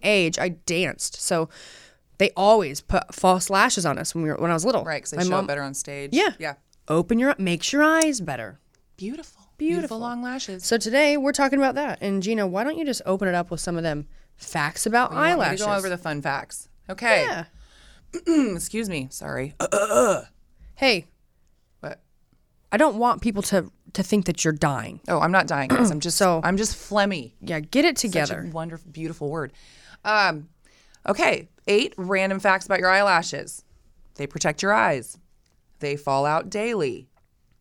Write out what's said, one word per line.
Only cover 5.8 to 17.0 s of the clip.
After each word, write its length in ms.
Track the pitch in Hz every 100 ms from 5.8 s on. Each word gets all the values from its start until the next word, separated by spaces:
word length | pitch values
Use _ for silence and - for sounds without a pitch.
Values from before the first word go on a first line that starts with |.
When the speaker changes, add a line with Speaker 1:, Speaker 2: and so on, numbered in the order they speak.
| - 143 143
Speaker 1:
Yeah. 180 | 269 403 -
Speaker 2:
Yeah. 160 | 156 - _ _ -
Speaker 1:
Open 320 | 156 170 233
your, 160 | 269 -
makes 340 | 185 170 -
your 120 | -
eyes 360 | 302 320 311 269
better. 400 | 156 123 107 - _ _ _ -
Speaker 2:
Beautiful. 460 | 190 311 302 _ _ -
Speaker 1:
Beautiful. 200 | 311 349
Speaker 2:
Beautiful 180 | 294 220
long 220 | 240 240
lashes. 420 | 247 262 - 185 -
Speaker 1:
So 120 | 233
today 400 | 214 262 294 294
we're 160 | 269
talking 260 | 285 277 277
about 160 | 269 269
that. 240 | 285 -
And 220 | 196 196
Gina, 240 | 185 226 196
why 160 | 185
don't 140 | 262 320
you 80 | 294
just 160 | 226 -
open 220 | 190 190
it 80 | 175
up 160 | 175
with 80 | 165
some 180 | - 170
of 60 |
them 240 | 165 147 147 - - -
facts 480 | - 165 147 - 220
about 240 | 233 254
Speaker 2:
Oh, 20 | 262
you 40 |
want 100 | 311
me 40 | 339
to 60 |
Speaker 1:
eyelashes? 220 | 170 - 208
Speaker 2:
go 80 |
over 160 | 202 190
the 80 | 175
fun 240 | 170 147
facts. 460 | 143 135 - - - - -
Okay. 340 | 190